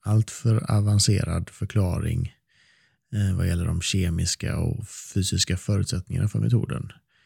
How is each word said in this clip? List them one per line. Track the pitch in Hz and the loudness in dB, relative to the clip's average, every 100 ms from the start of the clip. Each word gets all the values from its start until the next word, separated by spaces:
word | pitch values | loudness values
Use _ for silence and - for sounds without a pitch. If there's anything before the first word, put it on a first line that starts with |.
alltför | 104 107 110 - 117 110 - | 0 2 2 -2 0 2 2
avancerad | 107 101 104 - 95 82 85 87 | 2 4 4 4 2 2 -2 -4
förklaring, | - 101 104 92 82 82 82 85 - _ _ _ _ _ _ _ | -8 -2 2 2 0 -2 -2 -4 -8 _ _ _ _ _ _ _
eh, | 104 98 92 | -2 0 2
vad | 90 | 0
gäller | 87 85 | 0 0
de | 85 | -2
kemiska | - 98 90 85 87 - 98 - | 0 0 0 0 -2 -2 -4 -2
och | 82 - - | -2 -2 -8
fysiska | - - 101 92 90 - 90 | -14 -6 -2 0 0 0 -2
förutsättningarna | - 98 95 92 - - 104 | -2 -2 -2 -4 -4 -2 0
för | 107 | 0
metoden. | 110 117 - - - - _ _ | 2 2 0 -6 -10 -16 _ _